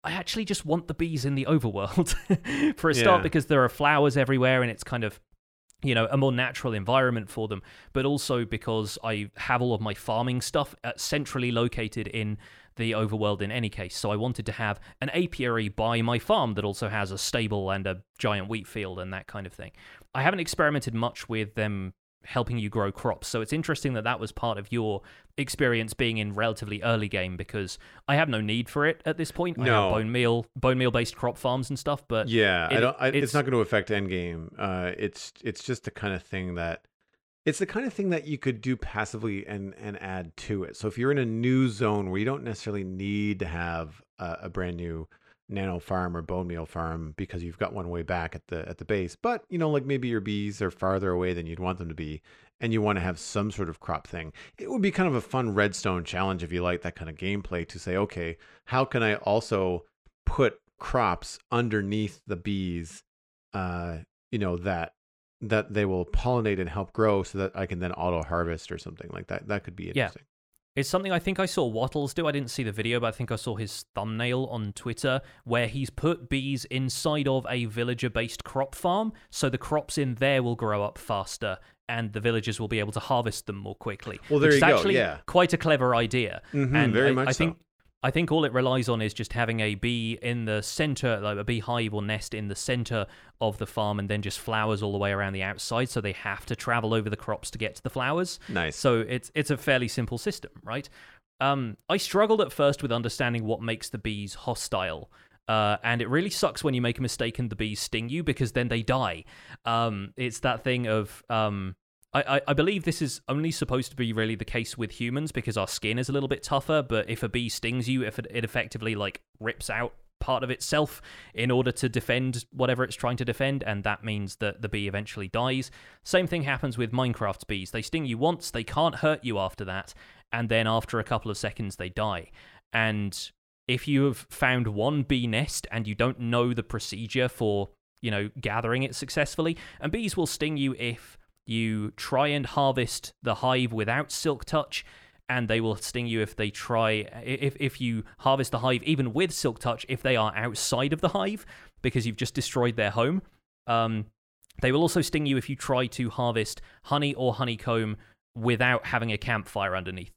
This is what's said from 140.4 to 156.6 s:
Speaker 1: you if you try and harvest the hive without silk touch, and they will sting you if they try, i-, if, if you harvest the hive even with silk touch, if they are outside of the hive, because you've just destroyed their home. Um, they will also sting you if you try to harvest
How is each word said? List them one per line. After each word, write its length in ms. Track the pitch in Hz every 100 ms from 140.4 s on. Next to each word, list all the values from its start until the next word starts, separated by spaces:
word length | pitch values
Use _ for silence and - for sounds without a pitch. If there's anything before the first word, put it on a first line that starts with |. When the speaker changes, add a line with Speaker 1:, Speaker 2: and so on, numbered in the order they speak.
| 151 151
Speaker 1:
you 180 | 135 127
if 400 | 120 113 - - _ _ -
you 440 | 113 113 110 104
try 360 | - - 131 147
and 180 | 147 127
harvest 640 | 147 135 127 120 - - -
the 140 | 117 104
hive 360 | 127 127 123
without 380 | 113 107 127 147
silk 340 | - 160 139
touch, 400 | - 156 - - - - - _ -
and 180 | 127 113
they 100 | 113
will 140 | 113 104
sting 300 | - 123 120
you 140 | 110
if 160 | 104 -
they 140 | 107
try, 400 | - - 117 110 107 101
i-, 80 | 117
if, 320 | 120 131 139 -
if 220 | 139 -
you 240 | 120 113 - -
harvest 340 | 135 135 127
the 60 | 117
hive 240 | 127 123
even 320 | - 151 123
with 180 | 143 180
silk 260 | - 135 110
touch, 280 | 123 113 -
if 140 | 127
they 140 | 131 120
are 180 | 107 101
outside 560 | 117 104 - 123 143
of 80 | 156
the 80 | 170
hive, 380 | 202 190 214 - - - _
because 260 | 127 127 113
you've 100 | 110
just 180 | -
destroyed 420 | - - 127 120 117
their 140 | 104
home. 320 | 113 127 185 - _ _ _ -
Um, 400 | 117 113 110 104 _ _ _ _ -
they 120 | 127
will 100 | 139
also 180 | 170 175
sting 240 | 143 156
you 140 | 147 135
if 100 | -
you 80 | 135
try 300 | - 127 127
to 240 | - 120
harvest 500 | - 120 113 107 -